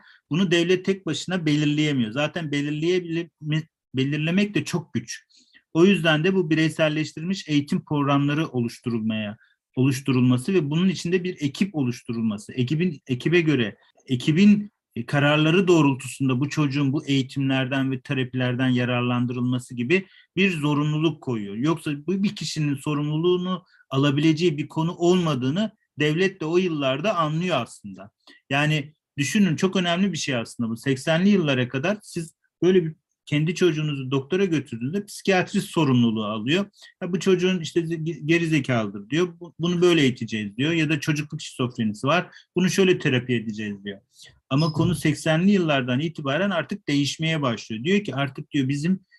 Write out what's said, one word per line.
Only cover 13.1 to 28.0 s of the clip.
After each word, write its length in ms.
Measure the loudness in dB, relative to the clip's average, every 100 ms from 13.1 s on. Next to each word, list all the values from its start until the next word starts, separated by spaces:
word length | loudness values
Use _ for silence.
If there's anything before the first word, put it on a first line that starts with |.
| -4 2 2
göre, 360 | 2 0 0 -6 _ _ -6
ekibin, 640 | -2 2 6 6 6 2 _ _ -12
e, 100 | -2
kararları 640 | 0 2 4 4 4 4
doğrultusunda 720 | 6 4 2 -6 -2 0 0
bu 80 | -2
çocuğun 440 | 0 0 0 0
bu 140 | 0 0
eğitimlerden 840 | 0 0 -2 0 0 -2 -2 -2
ve 100 | -4
terapilerden 680 | -4 -4 -2 -2 -2 0 2
yararlandırılması 1080 | 2 0 0 0 0 0 -2 -2 -2 -4
gibi 320 | -6 0 0 -2 _ _ 0
bir 140 | 0
zorunluluk 720 | 2 0 0 0 0 0 -2
koyuyor. 340 | -6 -6 -6 -4
Yoksa 500 | -2 -2 -4 -6 -4
bu 160 | -2
bir 140 | -2 -4
kişinin 380 | -8 -4 -2
sorumluluğunu 880 | -2 -4 -2 -2 0 0 0 -2 -6 -10 _ -6
alabileceği 680 | 0 2 4 2 2 0 0
bir 100 | -6
konu 260 | -4 -4
olmadığını 760 | 0 2 4 2 -2 -2 -2 -4 _ _ -2
devlet 420 | 0 2 0 -2
de 40 |
o 120 | 0 0
yıllarda 600 | 0 0 -2 -2 -2 0
anlıyor 400 | 0 -2 0 -2
aslında. 500 | -4 -10 -16 -16